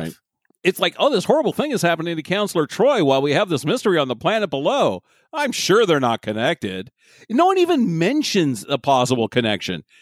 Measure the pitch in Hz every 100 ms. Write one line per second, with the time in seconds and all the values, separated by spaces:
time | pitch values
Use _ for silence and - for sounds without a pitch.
0 | 82 - _ _ _ _ 180 - 180 -
1 | 247 233 - 285 240 - 294 226 170 165
2 | 170 165 143 190 202 170 147 - 247 254
3 | 143 135 143 143 202 156 156 247 220 170
4 | 135 113 175 220 196 139 160 277 165 90
5 | - _ _ 311 294 - - 208 208 147
6 | 123 110 - 107 131 175 101 92 107 _
7 | _ _ - 233 359 381 349 320 190 165
8 | 170 294 - 202 151 113 - 139 143 131
9 | 123 127 110 123 113 101 - 85 - _